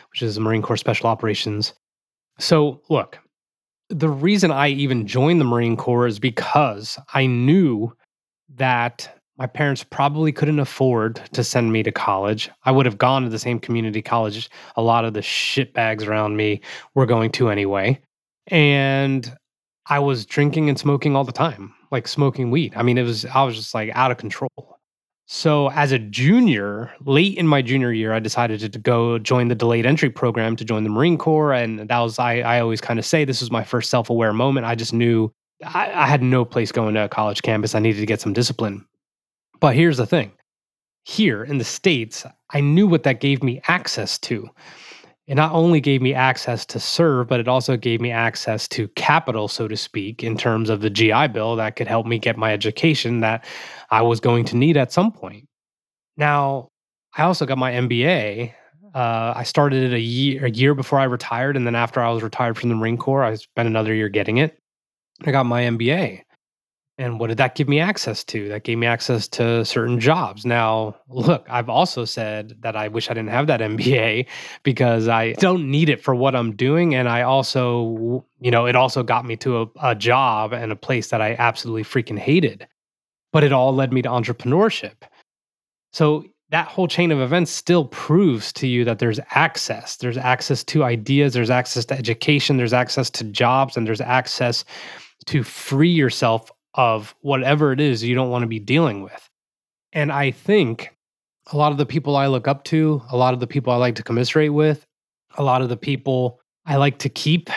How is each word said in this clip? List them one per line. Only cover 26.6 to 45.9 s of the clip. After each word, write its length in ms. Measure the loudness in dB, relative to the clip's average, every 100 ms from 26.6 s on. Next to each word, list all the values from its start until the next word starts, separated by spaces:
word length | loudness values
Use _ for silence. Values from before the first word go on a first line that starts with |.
| -2 -6 -10 -10
late 320 | 2 4 4 2
in 120 | 2
my 140 | 2
junior 300 | 2 0 0
year, 200 | -2 -2
I 80 | -2
decided 400 | -2 -2 -2 -2
to, 80 | -8
to 100 | -4
go 400 | 0 2 2 -2
join 300 | 0 2 2
the 80 | 0
delayed 300 | 2 2 2
entry 220 | 2 0
program 460 | 0 -2 0 -2
to 100 | -2
join 200 | -4 -2
the 60 | 0
Marine 280 | 2 2 2
Corps. 340 | 2 2 2
And 280 | 0 -2 -6
that 180 | -2 0
was, 220 | 0 0
I, 180 | -2 0
I 220 | 0 0
always 200 | 0 -2
kinda 220 | -4 -4
say, 220 | 0 0
this 160 | 0 -2
was 100 | -4
my 140 | -4
first 260 | -2 -4 0
self-aware 420 | -2 0 0 2
moment. 340 | 2 0 0 -2
I 100 | -4
just 160 | -2
knew 400 | 0 2 2 0 -4 _ _
I, 260 | -6 -4 -2
I 160 | 0 2
had 160 | 4
no 220 | 4 2
place 260 | 2 -2 -2
going 240 | 0 0 0
to 80 |
a 40 | -2
college 320 | -2 -2 -2
campus. 340 | -2 -2 0
I 40 | 0
needed 220 | 0 0
to 40 |
get 160 | -2 -2
some 140 | -2
discipline. 500 | -2 -2 -2 -6 -6 -16 _ _ _ _ _ _ _
But 160 | 2
here's 220 | 4 4 2
the 80 |
thing. 280 | 0 0 -2 _ _ _ _ _ _ _
Here 380 | -8 0 0 0
in 140 | -4 -4
the 80 |
States, 640 | -4 -2 0 0 -2 -12 -16 -20 _
I 100 | 0
knew 260 | 4 4 4
what 180 | 4
that 160 | 2 0
gave 220 | 0 0
me 200 | -2 -2 -2
access 520 | -2 -2 -8 -6 -8
to. 320 | -6 -8 -8 _ -20 -20 -20 -20 -20 _ -2
It 80 |
not 180 | 2 2
only 280 | 4 4 4
gave 220 | 4